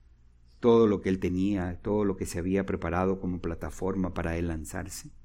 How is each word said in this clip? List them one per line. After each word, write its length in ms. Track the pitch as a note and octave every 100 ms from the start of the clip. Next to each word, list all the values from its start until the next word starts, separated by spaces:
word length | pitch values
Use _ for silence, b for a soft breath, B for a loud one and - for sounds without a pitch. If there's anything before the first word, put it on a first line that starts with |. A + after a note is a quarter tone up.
| - - - - - -
todo 280 | A#2+ A#2 A2+
lo 140 | F#2+
que 80 | G2
él 100 | F#2
tenía, 600 | F2+ F2+ G2 G2+ F2+ F2
todo 220 | G#2+ G#2 G2
lo 120 | F#2
que 80 | F2+
se 140 | F2
había 260 | F2 G2 F#2+
preparado 540 | F#2 E2+ E2+ F#2+ F#2+
como 200 | F#2 F2
plataforma 760 | E2+ E2+ D#2+ - F#2 G2 F2+ F2
para 200 | E2+ E2+
él 120 | E2+
lanzarse. 640 | D#2+ D2+ F#2 F#2 - - -